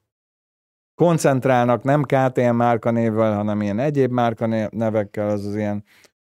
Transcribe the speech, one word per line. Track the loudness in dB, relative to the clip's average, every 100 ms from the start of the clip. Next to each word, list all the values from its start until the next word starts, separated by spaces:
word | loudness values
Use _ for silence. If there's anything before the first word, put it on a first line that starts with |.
| _ _ _ _ _ _ _ _ _ 0
koncentrálnak, | 2 4 2 2 2 2 2 0
nem | 0 0
K | 2 2 2
T | 2 2
M | 2
márkanévvel, | 2 2 0 0 0 0 0 0
hanem | -2 -2
ilyen | -2 -2
egyéb | -2 0 0
márkanevekkel, | 0 -2 -2 -2 -2 -4 -4 -2 -2 -4 -4 -4
az | -4 -4
az | -6
ilyen | -4 -6 -10 _ _ _